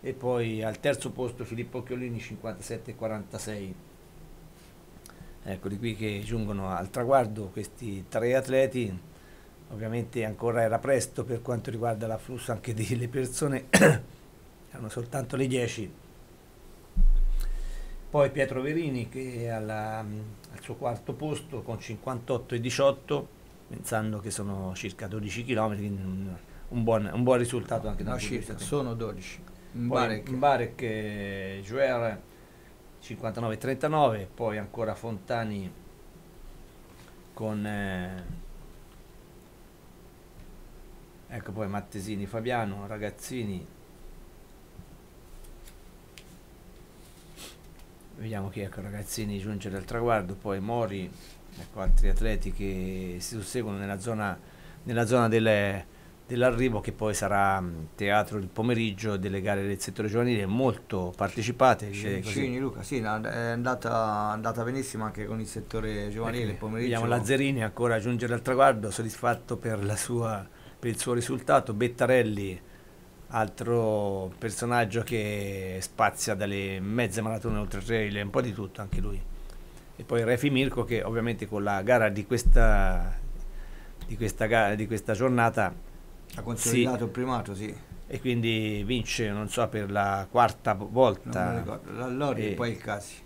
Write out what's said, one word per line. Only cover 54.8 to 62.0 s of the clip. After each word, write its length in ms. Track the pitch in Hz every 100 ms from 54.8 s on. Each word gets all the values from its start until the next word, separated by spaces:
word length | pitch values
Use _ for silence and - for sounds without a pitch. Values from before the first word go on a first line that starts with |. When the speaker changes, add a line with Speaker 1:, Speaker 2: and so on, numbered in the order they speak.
Speaker 1:
nella 240 | - 117 113
zona 220 | 127 113
delle, 580 | 110 110 104 101 98 - - - - -
dell'arrivo 540 | 123 127 117 127 107
che 100 | -
poi 240 | 95 107
sarà, 460 | 98 101 101 98 95
mm, 240 | 90 82 78
teatro 440 | - 101 104 98 107
il 100 | 95
pomeriggio 680 | - 113 117 113 95 110 101
delle 240 | 98 98
gare 240 | 95 101
del 140 | 98 98
settore 300 | - 92 107
giovanile 380 | 110 123 117 98
molto 640 | 110 131 - - 98 90 -
partecipate, 760 | 98 104 107 120 131 113 104
direi 300 | 101